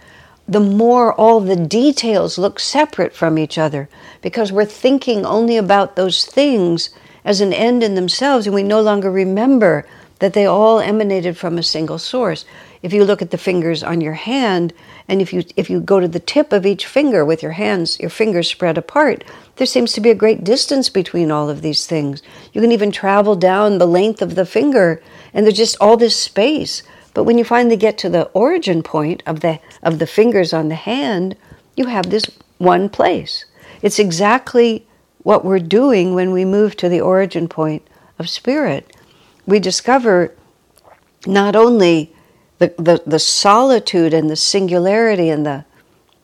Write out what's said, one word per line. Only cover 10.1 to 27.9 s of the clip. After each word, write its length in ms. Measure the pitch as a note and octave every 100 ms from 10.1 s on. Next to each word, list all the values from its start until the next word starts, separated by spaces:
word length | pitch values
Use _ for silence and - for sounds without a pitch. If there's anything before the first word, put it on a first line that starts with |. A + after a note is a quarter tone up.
| -
that 140 | G3
they 120 | G#3 G3
all 340 | F3+ A3 A3
emanated 560 | - G#3+ G#3 F#3+ F3 E3+
from 220 | F3 E3+
a 60 |
single 340 | D#3+ D#3 D#3 D#3+
source. 480 | - B3+ A3 D3+ - - - -
If 100 | F3+
you 100 | G3+
look 200 | G3 G3
at 80 | F3
the 80 | E3+
fingers 420 | - F3+ E3 D#3+
on 200 | - E3+
your 120 | D#3
hand, 580 | D#3+ - C4+ A#3+ F3+ E3+ - - - -
and 120 | G3
if 140 | F3+
you, 100 | F3+ E3 -
if 120 | F3+
you 120 | F3+
go 200 | E3+ G3
to 80 | F3+
the 120 | E3+
tip 340 | - C#4+ D4+
of 120 | G#3 F#3+
each 200 | G3 -
finger 400 | C4 D4 G#3 D3
with 160 | D#3+
your 120 | D#3
hands, 460 | D#3+ G#3 G3 E3 -
your 120 | E3+
fingers 360 | - A3 F3 E3+
spread 300 | - F3+ E3
apart, 460 | - C#4+ D4 - - - - -
there 100 | B3+
seems 280 | B3+ A#3+
to 80 | -
be 100 | A3
a 40 | G#3
great 280 | G#3+ A3
distance 460 | F3 C4 - C#4 B3
between 420 | G3 F3+ F3 E3
all 180 | D3+ D3
of 140 | D3
these 240 | D#3 D3 -
things. 340 | D#3+ C#3+ C#3 - - -
You 80 | G#3
can 100 | A#3
even 200 | A#3 G#3
travel 440 | - G3 G3 G#3 G3
down 440 | F#3 F#3+ G#3 G3
the 80 | F3
length 340 | F3 G#3 G#3
of 140 | F3+ E3+
the 100 | F3
finger, 560 | G#3+ C#4+ C4 F3 E3 - - -
and 100 | -
there's 140 | G#3+ G3+
just 200 | A3 -
all 160 | G#3 A3+
this 180 | A#3 -
space. 680 | - - A#3 D4+ D3+ - - - _
But 100 | -
when 140 | A3 A#3
you 80 | A3+
finally 320 | A#3+ A#3+ A3+
get 200 | G#3+